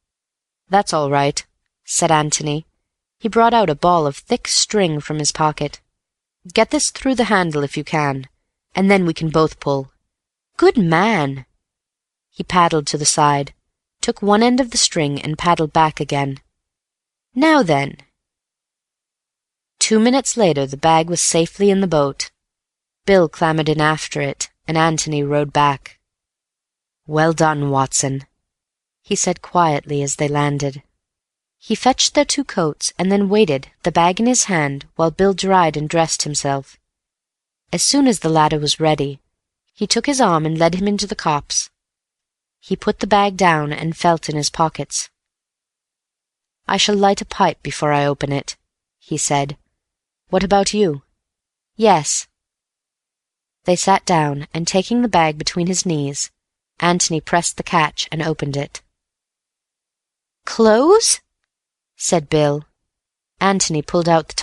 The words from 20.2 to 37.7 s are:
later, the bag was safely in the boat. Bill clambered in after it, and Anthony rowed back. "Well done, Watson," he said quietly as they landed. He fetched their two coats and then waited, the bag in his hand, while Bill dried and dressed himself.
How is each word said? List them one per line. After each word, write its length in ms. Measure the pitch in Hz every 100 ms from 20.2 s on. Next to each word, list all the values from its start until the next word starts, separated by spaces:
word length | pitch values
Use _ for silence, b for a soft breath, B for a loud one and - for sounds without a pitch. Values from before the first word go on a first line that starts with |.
| - -
later, 300 | 196 143 135
the 200 | 139 160
bag 180 | 160 165
was 120 | 170
safely 480 | - 170 165 - 202
in 120 | 190
the 140 | 190 160
boat. 320 | 143 135 - - _ _ _ _ _ _ -
Bill 220 | 196 160
clambered 400 | - 165 160 151
in 120 | 151
after 380 | 151 156 - 143
it, 280 | 143 - - _ -
and 100 | 160
Anthony 460 | 160 160 - 151
rowed 300 | 143 147 147
back. 460 | 147 143 135 - _ _ _ _ _ _ _ _ _ _ _ -
"Well 260 | 151 160
done, 360 | 156 160 147 143
Watson," 560 | 139 135 - 135 135 - _ _ _ _ _ _ _
he 140 | _ 202
said 340 | - 175 -
quietly 480 | 180 170 143 147 143
as 140 | 143 -
they 120 | 147
landed. 560 | 147 147 143 139 135 - _ _ _ _ _ _ _
He 260 | - 220 254
fetched 280 | 262 -
their 180 | - 190
two 100 | -
coats 500 | 269 - 160 143 - -
and 140 | 185
then 180 | 202 202 208
waited, 360 | 208 135 - _
the 140 | 180 170
bag 180 | 170 185
in 80 | 233
his 180 | 254 -
hand, 420 | 180 143 139 - -
while 240 | 165 156
Bill 140 | 196
dried 420 | 185 190 185 165 151
and 120 | 151
dressed 340 | 165 160 -
himself. 540 | 151 147 143 139 135 _ _ _ _ _ _ _ _ _ _